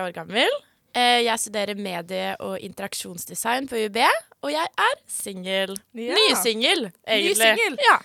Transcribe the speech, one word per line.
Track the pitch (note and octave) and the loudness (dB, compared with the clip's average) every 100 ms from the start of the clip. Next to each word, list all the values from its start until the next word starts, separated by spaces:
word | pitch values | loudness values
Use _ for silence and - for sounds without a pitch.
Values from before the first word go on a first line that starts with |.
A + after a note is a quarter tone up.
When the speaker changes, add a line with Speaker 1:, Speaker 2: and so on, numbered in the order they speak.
| F#3 | -4
Speaker 1:
år | |
gammel. | E3+ E3 G3+ F4 C#5+ _ _ _ B3 | -6 -4 0 2 0 _ _ _ 0
Eh, | B3 A#3+ | 4 4
jeg | A#3 A3+ | 2 0
studerer | - G#3+ G3+ | -2 -4 -4
medie- | G3+ G3+ F3 E3+ F#3 F#3+ F#3+ | -4 -6 -6 -6 -6 -6 -6
og | G3 F#3+ | -6 -8
interaksjonsdesign | F#3+ F3+ G3 - G3 F3 - F3 A3+ B3+ C4+ | -10 -10 -10 -8 -10 -12 -10 -6 -2 -2 -2
på | A#3 | -4
U | G#3+ | -2
B, | G#3+ C#4+ D#5 - - | 2 2 2 -2 -10
og | C#4 | -4
jeg | D4+ E4 - | -2 -2 0
er | G#4+ D5 - | 0 0 -8
singel. | - G#3 F#3+ F3+ F#3+ F#3+ G3 _ | -10 -8 -8 -4 -2 -2 -4 _
Speaker 2:
Ja. | A#3 A#3 | -10 -2
Speaker 1:
Nysingel, | D4+ G#4+ A3 A3+ A3 C4+ G4 G#3 - | 2 4 2 0 2 2 2 -2 -8
egentlig. | - A3 F4 | -2 0 2
Speaker 2:
Nysingel? | G4 A3+ G#4 A4 D4 | 4 4 4 2 2
Speaker 1:
Ja. | B4 F4 | 4 4